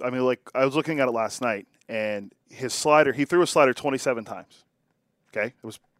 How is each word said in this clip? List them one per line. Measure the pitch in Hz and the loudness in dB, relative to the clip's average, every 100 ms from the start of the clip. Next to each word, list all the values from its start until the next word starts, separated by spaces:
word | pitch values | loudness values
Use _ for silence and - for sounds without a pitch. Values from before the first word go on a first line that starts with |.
I | 123 | -6
mean, | 127 127 | 0 0
like, | 123 - | 0 -4
I | 127 135 | 0 2
was | 143 | 2
looking | 156 151 | -2 0
at | 127 | 0
it | |
last | 117 110 - | 0 -4 -4
night, | 123 101 - _ - | -4 -4 -8 _ -10
and | 113 107 104 98 _ _ | -6 -4 -6 -10 _ _
his | - 127 | -10 -8
slider, | - 156 151 139 | -2 4 6 4
he | 123 | 2
threw | 139 175 | 0 2
a | 170 | 2
slider | 165 135 | 4 4
twenty-seven | 120 143 135 143 117 110 | 2 -2 -4 -2 -4 -6
times. | 98 - _ _ _ _ _ _ _ _ | -14 -16 _ _ _ _ _ _ _ _
Okay? | 107 110 | -6 -6
It | - 113 | -6 -16
was | - _ _ | -16 _ _